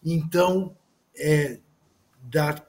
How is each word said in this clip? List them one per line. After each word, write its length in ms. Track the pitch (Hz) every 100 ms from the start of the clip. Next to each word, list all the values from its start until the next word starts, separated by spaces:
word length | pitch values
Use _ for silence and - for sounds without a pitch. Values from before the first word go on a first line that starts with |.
Então, 720 | 160 165 156 175 180 185 185 - _ _ _ -
é, 420 | 147 151 143 120 _ _ _ _ _ _
dar 420 | 127 151 147 147